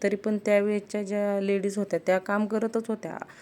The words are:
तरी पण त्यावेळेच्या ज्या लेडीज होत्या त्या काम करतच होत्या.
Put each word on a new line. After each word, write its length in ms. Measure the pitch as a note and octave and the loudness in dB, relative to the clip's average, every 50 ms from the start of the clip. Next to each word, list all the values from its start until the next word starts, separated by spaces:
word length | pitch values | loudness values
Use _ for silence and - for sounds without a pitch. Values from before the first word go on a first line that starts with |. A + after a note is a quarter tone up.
| - | 0
तरी 120 | G3+ G#3 | 0 0
पण 220 | G3+ - A3 G#3+ | 0 0 -2 -2
त्यावेळेच्या 680 | G#3 - G#3 G#3 G3+ G3+ G#3+ G#3 G#3 G#3 - - G#3 G#3 | 0 2 4 4 4 4 4 0 -2 -2 -4 -6 -6 -4
ज्या 380 | F#3+ G#3 G#3 G3+ G3+ G3+ G3+ | -2 -2 -2 0 0 0 0
लेडीज 360 | G3 G3 G3+ G3 F#3+ G3+ G3+ | 0 2 0 0 0 -2 -2
होत्या 220 | G#3 G3 G3 - E3 - | -2 -2 -2 -2 -2 2
त्या 100 | - F#3 | 2 2
काम 280 | F#3 F#3 - G3+ G#3 G#3+ | 2 2 2 2 2 2
करतच 380 | G3+ A3 G#3+ A3 A3 - A3+ A3+ | 0 0 -2 -2 0 -2 -2 -2
होत्या. 300 | - A3 G#3+ - D#3+ - - - - - - | -4 -6 -6 -6 -8 -10 -10 -12 -14 -16 -18